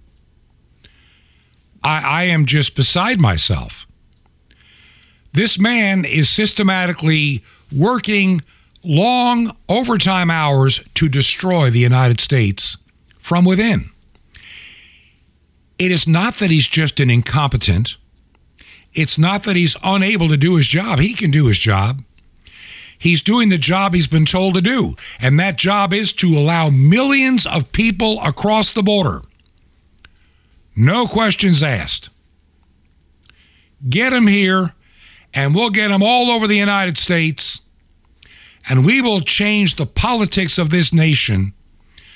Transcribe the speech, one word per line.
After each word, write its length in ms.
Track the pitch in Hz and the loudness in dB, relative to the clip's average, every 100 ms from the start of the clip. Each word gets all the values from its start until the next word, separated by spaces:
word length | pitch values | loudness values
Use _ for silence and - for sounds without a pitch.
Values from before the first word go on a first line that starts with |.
| _ _ _ _ _ _ _ _ _ _ _ _ _ _ _ _ _ _ | _ _ _ _ _ _ _ _ _ _ _ _ _ _ _ _ _ _
I, 380 | 139 156 135 156 | -4 -2 -2 -2
I 20 | |
am 220 | 180 165 139 | 0 0 0
just 300 | 147 135 - | 0 -2 -2
beside 440 | 131 175 208 233 | -2 0 0 2
myself. 680 | 120 85 - 73 57 - - _ _ _ _ _ _ _ _ _ - _ _ _ _ | 2 0 -2 -4 -6 -16 -20 _ _ _ _ _ _ _ _ _ -20 _ _ _ _
This 260 | 160 220 - | -2 0 0
man 460 | 214 240 202 190 | 0 2 0 0
is 260 | - 156 139 | -2 0 0
systematically 1120 | - 214 - 196 185 180 170 156 156 147 127 - _ _ 139 | 0 -2 0 0 0 -2 -2 0 0 0 -4 -10 _ _ 0
working 640 | 196 247 - 208 190 180 - _ _ _ | 0 0 -2 0 2 0 -4 _ _ _
long 720 | 175 151 226 247 240 240 226 - - | -2 0 2 2 0 0 -2 -6 -4
overtime 640 | 214 247 214 190 185 175 | -2 0 0 0 0 0
hours 520 | 165 147 139 135 - - | 0 0 2 2 0 -2
to 140 | - 160 | -2 0
destroy 600 | 135 127 - 185 180 135 | 0 -2 -2 -2 2 2
the 100 | 120 | 2
United 400 | 120 127 127 113 | 2 2 2 0
States 560 | - 135 101 98 - - _ _ _ _ | 0 0 0 -2 -4 -6 _ _ _ _
from 260 | - 175 | -2 2
within. 460 | 180 190 226 190 - - _ _ _ - - - - - - _ _ _ _ _ _ _ _ - | 2 2 0 -2 -4 -18 _ _ _ -20 -20 -20 -20 -20 -20 _ _ _ _ _ _ _ _ -6
It 140 | 185 | -2
is 160 | 175 165 | 0 2
not 300 | 165 220 - | 0 0 -2
that 140 | 196 | 0
he's 180 | 156 - | 0 0
just 320 | 165 156 - | -2 -2 0
an 100 | 131 | 2
incompetent. 840 | 120 - 151 143 117 104 90 120 - _ _ _ _ _ _ - - _ | 2 0 -2 0 0 0 0 -2 -8 _ _ _ _ _ _ -20 -20 _
It's 240 | - 156 - | -4 -2 0
not 240 | 170 196 | 0 -2
that 140 | 208 180 | -2 0
he's 200 | 170 - | 0 -2
unable 460 | 190 196 190 214 165 | -2 0 0 0 0
to 80 | 151 | 2
do 180 | 165 | 2
his 140 | 170 123 | 2 2
job. 320 | 147 220 143 | -2 -2 0
He 140 | 190 | -2
can 180 | 240 185 | -2 0
do 140 | 147 131 | 2 2
his 120 | 98 | 2
job. 420 | 110 98 104 135 - _ _ _ - - - - - - | 0 0 0 -4 -12 _ _ _ -20 -20 -20 -20 -20 -6
He's 260 | 170 165 | -2 0
doing 260 | - 240 214 | 0 0 2
the 100 | 180 | 0
job 340 | 135 185 196 | 0 0 0
he's 140 | 175 147 | 0 0
been 180 | 160 | 0
told 300 | 156 185 190 | 0 0 0
to 80 | 185 | 0
do, 340 | 185 254 98 - - - | 0 0 -4 -6 -16 -6
and 180 | 127 147 | 0 2
that 200 | 196 147 | 0 -2
job 340 | 170 202 202 | 0 0 0
is 180 | 202 208 | -2 -2
to 240 | - 185 151 | 0 2 2
allow 320 | 147 170 160 | 2 2 2
millions 720 | 135 143 214 277 277 262 254 | 4 4 4 2 2 2 0
of 280 | - 160 127 | 0 -4 -4
people 500 | - 226 185 220 220 | -2 -2 0 -2 -2
across 480 | - - 208 214 202 | -4 -2 0 0 0
the 140 | 220 | -2
border. 360 | 202 208 156 85 - _ _ _ _ _ _ _ - _ _ _ _ _ _ | 0 0 0 -4 -12 _ _ _ _ _ _ _ -20 _ _ _ _ _ _
No 320 | 107 127 220 233 | 0 2 2 -2
questions 560 | 214 220 - 196 156 | 0 -2 0 0 2
asked. 460 | 151 110 80 - - _ _ _ _ _ _ _ _ _ _ _ _ _ _ _ _ _ 135 | 0 -4 -4 -8 -8 _ _ _ _ _ _ _ _ _ _ _ _ _ _ _ _ _ -4
Get 240 | 160 262 | -2 0
'em 120 | 254 214 | 2 2
here, 480 | 202 190 190 175 - _ _ - - _ | 2 2 0 -2 -8 _ _ -20 -20 _
and 200 | 139 139 | -4 0
we'll 160 | 170 233 | 0 0
get 200 | 202 214 | 0 0
'em 120 | 196 | 2
all 280 | 208 247 247 | 2 2 2
over 160 | 233 214 | 0 0
the 100 | 208 | 2
United 400 | 202 202 180 151 | 2 0 -2 -2
States, 640 | - 170 160 - - - - _ _ _ _ _ - - - _ - | -2 0 -2 -2 -4 -6 -14 _ _ _ _ _ -20 -20 -20 _ -2
and 200 | 131 143 | 2 2
we 160 | 262 | 2
will 180 | 247 202 | 0 -2
change 540 | - - 208 208 185 | -2 -2 0 0 0
the 120 | - 147 | -2 -4
politics 720 | - 220 240 202 196 175 - | -4 -2 -2 -2 -2 -2 -2
of 140 | 160 | 0
this 200 | 175 156 | 0 2
nation 580 | 170 160 143 - 98 98 - _ _ _ - - | 2 2 0 0 -2 -4 -8 _ _ _ -20 -20